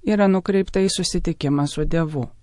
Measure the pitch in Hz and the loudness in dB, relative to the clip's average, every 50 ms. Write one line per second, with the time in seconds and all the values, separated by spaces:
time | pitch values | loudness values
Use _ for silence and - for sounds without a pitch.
0 | - - 214 208 202 196 190 190 180 - 190 196 190 - - 196 190 196 - - | 0 0 2 4 4 4 4 2 0 0 0 0 0 0 0 0 0 0 0 -2
1 | 180 - - 180 - 170 165 - - 139 143 143 143 143 - - 151 147 156 165 | -4 -2 -2 -2 -2 -2 -4 -2 -2 0 0 0 0 -2 -2 -4 -2 0 0 0
2 | 165 156 156 143 120 - - - | 0 -2 -4 -6 -6 -8 -10 -20